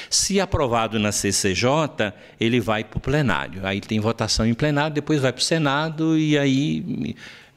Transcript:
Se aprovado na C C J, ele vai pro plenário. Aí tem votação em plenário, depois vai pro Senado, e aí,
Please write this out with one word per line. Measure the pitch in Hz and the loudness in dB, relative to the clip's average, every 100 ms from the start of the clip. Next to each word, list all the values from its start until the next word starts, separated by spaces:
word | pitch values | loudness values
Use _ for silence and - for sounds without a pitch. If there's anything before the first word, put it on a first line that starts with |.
| - | -4
Se | - - 196 | -2 0 0
aprovado | 180 175 135 117 113 110 | 0 0 0 0 0 0
na | 104 | 0
C | - 101 | 0 0
C | 95 101 | 2 0
J, | 90 120 151 147 - 104 - - - | 2 2 2 0 -2 -4 -4 -14 -2
ele | 113 120 | 0 2
vai | 104 107 | 0 -2
pro | 110 - | -2 -6
plenário. | - 147 131 76 67 92 95 | -2 0 2 0 -2 -6 -4
Aí | 98 | -4
tem | - 110 | -2 -2
votação | 107 113 110 - 113 | 0 -2 -2 0 0
em | |
plenário, | 117 151 143 156 147 | 0 0 0 0 -2
depois | 147 156 | -2 0
vai | 131 | 0
pro | 123 | 0
Senado, | - 165 147 139 160 156 160 160 | 0 2 2 0 -2 -2 0 2
e | 156 147 | 4 4
aí, | 139 135 151 156 - - - - - - - | 4 2 0 -2 -4 -4 -6 -8 -14 -20 -20